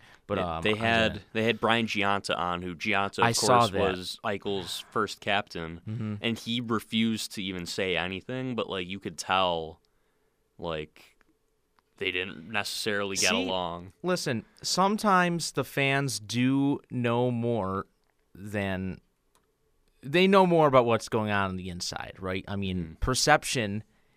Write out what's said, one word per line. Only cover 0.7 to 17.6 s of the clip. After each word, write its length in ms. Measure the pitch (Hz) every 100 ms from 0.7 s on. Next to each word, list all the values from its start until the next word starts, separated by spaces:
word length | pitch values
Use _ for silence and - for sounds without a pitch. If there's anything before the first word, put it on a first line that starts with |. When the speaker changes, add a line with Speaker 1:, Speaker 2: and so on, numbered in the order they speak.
Speaker 1:
I 40 | 107
Speaker 2:
had, 360 | 113 113 110
Speaker 1:
didn't. 120 | 104 -
Speaker 2:
they 120 | 110
had 160 | 110 113
Brian 260 | 110 117 113
Giunta 500 | 101 101 101 - -
on, 240 | 87 87
who 140 | 90 82
Giunta, 440 | 110 98 98 -
of 40 |
Speaker 1:
I 80 | 117
saw 280 | 117 113 123
Speaker 2:
course, 120 | 113
Speaker 1:
that. 80 | 95
Speaker 2:
was 400 | 98 92 87 - 110
Eichel's 580 | 101 101 98 85 - -
first 300 | 117 101 -
captain, 580 | 110 101 - 87 82 85 -
Speaker 1:
Mm-hmm. 280 | 117 107 104
Speaker 2:
and 160 | 117 110
he 220 | 117 117
refused 760 | 117 110 - 110 113 110 - -
to 80 |
even 220 | 95 92 85
say 300 | - 95 82
anything. 580 | 90 95 - 127 131 113
But, 140 | -
like, 160 | 95 90
you 100 | 98
could 180 | 101 82
tell, 640 | - 95 90 82 80 - _ _ _ _ _ _ _ -
like, 560 | 87 78 78 - - _ _ _ _ _ _ _ _ _
they 140 | 92
didn't 400 | 90 95 78 82
necessarily 640 | 107 - - 110 101 101 98
get 140 | 98
Speaker 1:
See, 160 | - 92
Speaker 2:
along. 480 | 92 87 87 92 -
Speaker 1:
listen, 400 | 180 180 151 113 - _
sometimes 920 | - 185 196 214 214 185 175 170 -
the 100 | -
fans 560 | - 143 135 139 139 104
do 600 | 104 117 127 139 139 139 -
know 400 | 123 120 120 123
more 540 | 117 117 113